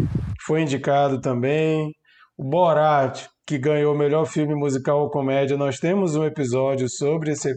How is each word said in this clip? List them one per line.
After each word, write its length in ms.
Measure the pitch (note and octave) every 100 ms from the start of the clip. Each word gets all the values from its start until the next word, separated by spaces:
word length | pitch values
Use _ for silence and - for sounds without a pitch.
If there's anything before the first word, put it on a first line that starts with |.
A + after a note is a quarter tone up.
| - - - - -
foi 160 | D#3
indicado 580 | D#3 C3 C#3 C#3 C#3+ C3
também. 720 | C3+ B2 B2+ D#3 D#3+ D#3 D3+ - _ _ _ -
O 40 | C3+
Borat, 800 | E3 F3 D3+ D3+ D3 C3+ - - _ -
que 120 | D3+
ganhou 360 | C#3 D3+ D3
o 40 | D3
melhor 260 | D3 D3+
filme 300 | D#3+ E3 D3+
musical 460 | D3+ D3 C3 C3 D3
ou 80 | D3
comédia, 460 | D3 C3+ C3+ C3+ C#3
nós 200 | C#3 C3
temos 380 | E3+ G3+ F3+ D3+
um 80 |
episódio 640 | D#3 D3+ C3 C3 C3+ C3+ B2+
sobre 440 | - C#3+ E3 D#3
esse, 220 | C#3+ C#3+